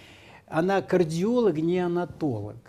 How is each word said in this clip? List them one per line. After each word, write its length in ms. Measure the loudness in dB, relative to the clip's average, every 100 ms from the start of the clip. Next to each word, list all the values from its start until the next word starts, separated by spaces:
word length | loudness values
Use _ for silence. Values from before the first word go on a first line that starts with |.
| -20 -20 -20 -20 -6
Она 340 | 0 2 0
кардиолог-неонатолог. 1800 | 2 2 2 0 0 2 2 2 0 0 0 -2 -4 -4 -4 -4 -8 -14